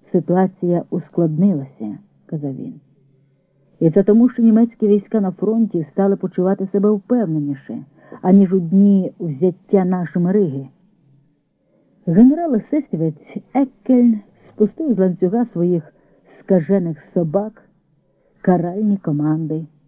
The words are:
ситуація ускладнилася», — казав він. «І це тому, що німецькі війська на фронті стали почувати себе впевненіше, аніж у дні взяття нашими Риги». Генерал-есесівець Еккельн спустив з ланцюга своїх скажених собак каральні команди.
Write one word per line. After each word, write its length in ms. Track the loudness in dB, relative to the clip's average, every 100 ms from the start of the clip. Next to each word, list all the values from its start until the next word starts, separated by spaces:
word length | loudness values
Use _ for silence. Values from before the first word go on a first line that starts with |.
| _
ситуація 720 | -4 0 0 0 -2 -2 -2 -4
ускладнилася», — 1080 | -10 -8 -2 -2 2 0 0 -6 _ -14 -14 _ _ _
казав 280 | -10 -8 -10
він. 180 | -14 -16 _ _ _ _ _ _ _ _ _ _
«І 100 | 2
це 120 | 2
тому, 260 | 4 4 4
що 140 | 4
німецькі 460 | 2 4 2 _ 0
війська 320 | 0 0 -2
на 100 | -2
фронті 560 | -4 -2 0 -2 -2 -6
стали 240 | -2 -2 -2
почувати 520 | -4 -4 -2 -2 -4
себе 180 | 0 0
впевненіше, 920 | 0 _ -2 -2 -4 -4 -8 -12 -16 -16 _ _ -8
аніж 300 | 2 4 4
у 80 | 0
дні 520 | 0 2 4 2 0 -8
взяття 680 | -10 -2 -2 -2 _ 0
нашими 480 | 0 -2 -4 -2 0
Риги». 360 | 0 0 -4 -12 _ _ _ _ _ _ _ _ _ _ _ _ _ -2
Генерал-есесівець 1400 | 4 6 4 0 -4 -2 -6 -4 -4 -4 -6 -16 -16 _
Еккельн 680 | -4 -4 _ 0 4 4 2 -6 _ _
спустив 460 | -2 -2 0 -4
з 40 | 0
ланцюга 480 | 0 0 -2 -2 -4
своїх 300 | -2 -2 -2 -6 _ _ _ _ _
скажених 580 | 0 0 2 -2 -2 -8 _
собак 480 | -4 -2 -4 -6 -14 _ _ _ _ _ _ _ _
каральні 560 | 0 0 -2 -4 -2 -2
команди. 680 | -2 -2 -2 -2 -4 -8 -10 _